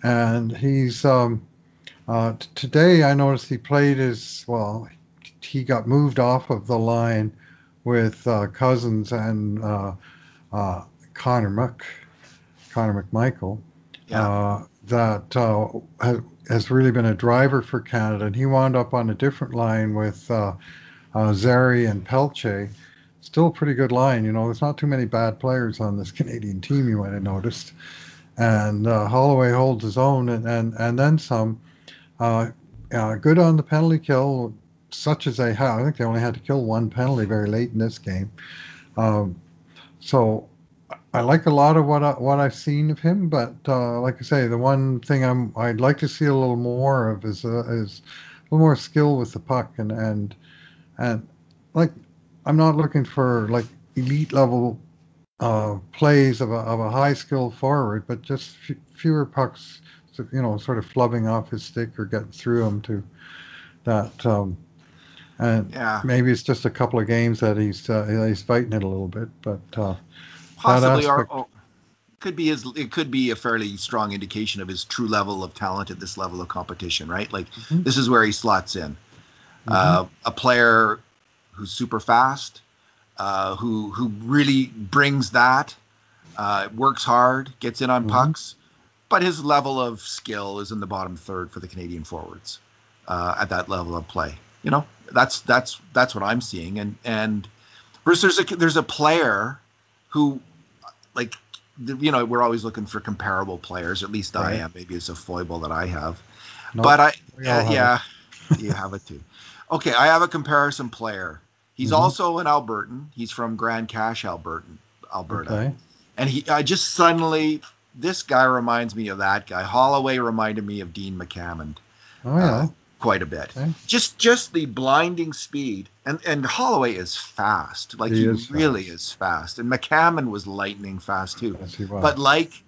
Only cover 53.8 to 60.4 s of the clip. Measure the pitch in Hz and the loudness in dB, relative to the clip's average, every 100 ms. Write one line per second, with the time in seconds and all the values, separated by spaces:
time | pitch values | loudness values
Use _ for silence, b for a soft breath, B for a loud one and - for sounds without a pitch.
53.8 | _ 131 127 147 151 139 127 123 123 113 | _ -4 -2 -2 0 2 4 2 0 -4
54.8 | - _ _ _ _ - 120 107 107 98 | -14 _ _ _ _ -4 -2 0 -2 -6
55.8 | - - 147 143 135 117 117 113 110 113 | -8 2 6 6 6 2 -2 -4 -2 -2
56.8 | 110 127 143 135 - 139 123 - 135 143 | -2 2 2 0 -2 -4 -4 -2 0 0
57.8 | 113 107 101 117 - 135 - - - - | 0 -4 -6 -10 -8 -8 -10 -18 -14 -14
58.8 | _ - 160 156 139 - 123 - - - | _ -6 0 0 0 -2 -2 -4 -20 -20
59.8 | - b b - 110 135 | -20 b b -16 -8 -4